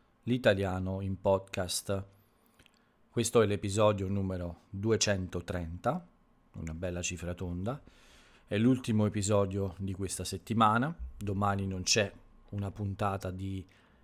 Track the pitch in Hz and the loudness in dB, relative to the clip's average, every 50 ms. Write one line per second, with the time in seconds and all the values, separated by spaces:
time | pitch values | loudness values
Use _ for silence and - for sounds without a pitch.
0 | _ _ _ _ - 113 123 127 127 117 101 95 98 92 92 92 92 95 95 98 | _ _ _ _ -2 -2 0 4 4 4 4 4 2 0 0 -2 -2 -2 -4 -4
1 | 101 95 95 - - 98 98 95 95 - - 101 92 87 - - - - 98 98 | -2 -4 -4 0 4 4 4 4 2 -4 -4 -4 -4 -2 -4 -6 -2 -2 -4 -4
2 | 98 - _ _ _ _ _ _ _ _ _ _ _ _ _ _ _ _ _ _ | -4 -10 _ _ _ _ _ _ _ _ _ _ _ _ _ _ _ _ _ _
3 | _ _ - 120 113 - - 120 110 101 104 92 - 101 95 110 107 107 104 98 | _ _ -2 -2 0 4 6 6 6 6 2 0 -2 -2 2 6 6 6 6 4
4 | 98 95 101 98 95 95 95 90 87 87 85 - _ - - 98 101 113 110 101 | -2 -2 -2 -2 -2 -2 -4 -6 -6 -8 -10 -12 _ -12 -8 -4 2 2 2 2
5 | - 110 101 95 92 87 - 87 - - 90 87 85 80 87 90 - 120 151 180 | 4 2 0 0 -2 -4 -6 -8 -6 -4 -6 -4 -4 -6 -8 -4 -2 -2 -2 -2
6 | - - _ _ _ _ _ _ _ _ - - 80 80 80 82 90 90 87 87 | -6 -12 _ _ _ _ _ _ _ _ -12 -10 -8 -8 -6 -6 -6 -6 -6 -4
7 | 87 - 90 85 87 85 90 - 92 87 87 90 95 113 135 - - - - - | -6 -6 -6 -6 -6 -8 -6 -6 -6 -6 -4 -4 -4 -4 -6 -6 -10 -20 -20 -20
8 | - - - - - - - - _ - 104 104 113 127 131 127 - 123 110 107 | -20 -20 -20 -20 -20 -20 -20 -18 _ -2 0 4 4 4 4 4 2 0 2 4
9 | 107 104 - 104 98 104 107 101 101 95 95 101 98 95 82 - 98 95 92 92 | 4 2 2 0 0 2 4 4 4 2 0 -2 -2 -4 -4 -6 -6 -6 -4 -6
10 | 98 90 - - 87 - 95 92 - - 110 113 110 107 110 117 127 160 170 - | -6 -6 -6 -6 -6 -6 -8 -8 -6 -2 2 4 4 6 4 4 0 -2 -4 -8
11 | - - - - 104 104 98 98 101 101 101 98 98 95 95 92 87 - - 117 | -12 -12 -10 -8 -6 -4 -2 0 0 0 0 0 -2 -4 -4 -4 0 2 2 2
12 | 101 95 - - - - - - - - 104 101 101 98 - - 104 98 98 - | 2 0 -2 -14 -20 -20 -20 -20 -16 -10 -6 -6 -6 -6 -4 -4 -4 -4 -2 -2
13 | 107 101 98 98 - 92 90 92 98 98 98 95 90 - _ _ _ _ _ _ | -2 -2 -2 -2 -4 -6 -6 -6 -6 -6 -6 -8 -10 -12 _ _ _ _ _ _